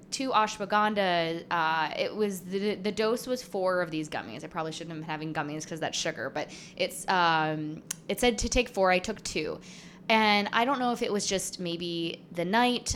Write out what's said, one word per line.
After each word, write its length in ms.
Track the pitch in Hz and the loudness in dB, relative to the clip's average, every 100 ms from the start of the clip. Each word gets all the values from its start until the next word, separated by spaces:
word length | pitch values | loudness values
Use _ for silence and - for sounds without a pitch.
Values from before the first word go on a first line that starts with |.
| - | -10
two 200 | - 269 | -6 0
ashwagandha. 1120 | 214 214 - 196 208 214 208 190 175 165 165 170 | 2 2 -2 0 2 4 2 2 2 2 -2 -2
Uh, 400 | 175 160 160 151 - | 0 2 2 0 0
it 180 | 202 | -2
was 260 | 196 208 185 | 0 -2 -2
the, 340 | 180 196 208 196 | -6 -2 -2 -2
the 160 | 196 | -4
dose 340 | 208 220 240 254 | 0 2 0 -2
was 160 | 247 | -6
four 400 | - 202 185 180 | -4 0 2 2
of 80 | 170 | 0
these 180 | 156 151 | -2 -4
gummies. 360 | 127 90 113 | -6 -8 -10
I 40 | 156 | -8
probably 240 | 175 160 | -6 -6
shouldn't 180 | 156 165 160 | -6 -8 -8
have 40 | |
been 100 | 160 | -6
having 240 | 156 156 | -6 -4
gummies 320 | 156 147 156 151 | -4 -4 -6 -8
'cause 120 | 160 | -4
that's 180 | 156 - | -4 -2
sugar, 320 | 170 - 123 | -4 -4 -6
but 180 | 147 151 - - - | -6 -6 -10 -12 -2
it's, 300 | 180 - - | -2 -2 0
um, 760 | 190 170 160 156 156 151 156 - - - | 4 4 4 2 0 -4 -8 -10 -10 -4
it 120 | 196 | 2
said 180 | 247 214 | 2 2
to 100 | 233 | 0
take 200 | 254 247 | 2 2
four. 200 | - 185 | 4 6
I 80 | 180 | 6
took 240 | 185 202 | 2 -6
two. 360 | - 175 151 156 - - - - - | -4 -4 -2 -4 -10 -18 -18 -10 2
And 400 | 220 214 208 202 | 4 6 4 4
I 120 | - | 2
don't 140 | 247 269 | 2 2
know 140 | 247 | 2
if 100 | 233 | 0
it 100 | 240 | 0
was 140 | 202 190 | 0 0
just 320 | 190 - - | -2 -2 -6
maybe 640 | 180 170 175 170 165 - - | -6 -4 -4 -2 -4 -6 -10
the 120 | - | -4
night. 500 | 170 220 247 240 - | 2 4 4 2 -4